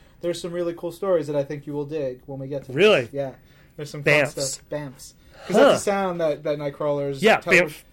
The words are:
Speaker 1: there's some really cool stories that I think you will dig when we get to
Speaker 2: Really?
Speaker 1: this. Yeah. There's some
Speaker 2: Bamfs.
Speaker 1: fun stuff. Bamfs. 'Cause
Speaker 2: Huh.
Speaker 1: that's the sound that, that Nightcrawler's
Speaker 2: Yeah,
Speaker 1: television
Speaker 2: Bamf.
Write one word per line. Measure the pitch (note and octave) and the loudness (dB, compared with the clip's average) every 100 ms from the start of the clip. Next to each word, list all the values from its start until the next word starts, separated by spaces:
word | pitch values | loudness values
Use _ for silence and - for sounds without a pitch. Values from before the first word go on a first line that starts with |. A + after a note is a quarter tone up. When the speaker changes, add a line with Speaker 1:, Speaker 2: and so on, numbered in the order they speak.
| _ _ | _ _
Speaker 1:
there's | F3 E3+ | -4 -4
some | F3+ | -4
really | F3 E3+ | -4 -4
cool | E3+ E3+ | -4 -8
stories | E3+ G3 E3+ C#3+ | -4 2 2 2
that | D3 | -2
I | |
think | C#3 D3 D3 | -2 -6 -8
you | |
will | C#3+ C#3+ | -6 -6
dig | D#3 C3+ B2+ - | -4 -6 -8 -12
when | C3+ | -12
we | C3+ | -8
get | C#3+ B2 | -10 -4
to | |
Speaker 2:
Really? | C3+ G#3+ E3 | 4 4 4
Speaker 1:
this. | A#2 | -4
Yeah. | C#3 C3+ - _ _ _ - | -6 -8 -10 _ _ _ -16
There's | D3 | -12
some | D3+ | -2
Speaker 2:
Bamfs. | D3 D3+ C#3+ | 2 4 2
Speaker 1:
fun | - | -2
stuff. | C3+ - - | -6 -8 -10
Bamfs. | D3 C#3 - - _ _ - - | -10 -10 -16 -20 _ _ -16 0
'Cause | G3+ | 6
Speaker 2:
Huh. | C4+ | 6
Speaker 1:
that's | C#3 G#3 | 6 0
the | |
sound | G3 F#3+ F3 | -2 -2 0
that, | D#3+ D3 | -2 -2
that | D#3 D3 | -4 -4
Nightcrawler's | D3 C#3+ D3 C#3+ C#3 C#3 | -4 -4 -2 -2 -2 2
Speaker 2:
Yeah, | G#3+ F3 | 4 4
Speaker 1:
television | F3 F3 D#3+ | 4 4 4
Speaker 2:
Bamf. | - - | -2 -4